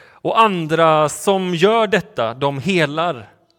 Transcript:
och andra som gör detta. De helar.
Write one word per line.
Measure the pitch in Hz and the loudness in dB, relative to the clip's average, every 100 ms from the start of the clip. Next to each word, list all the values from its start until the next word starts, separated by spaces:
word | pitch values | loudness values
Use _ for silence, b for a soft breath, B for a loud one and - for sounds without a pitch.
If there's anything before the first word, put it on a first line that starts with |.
| B | B
och | B - 220 | B -2 2
andra | 226 180 156 160 160 156 151 | 2 2 -2 2 4 4 0
som | - - 190 180 170 | -2 0 0 0 0
gör | 196 226 208 | 2 2 0
detta. | 196 - - 113 | -2 -4 -6 -4
De | 123 143 139 | -2 -4 -4
helar. | 147 180 147 156 175 127 104 _ _ | -2 0 0 -2 -4 -6 -12 _ _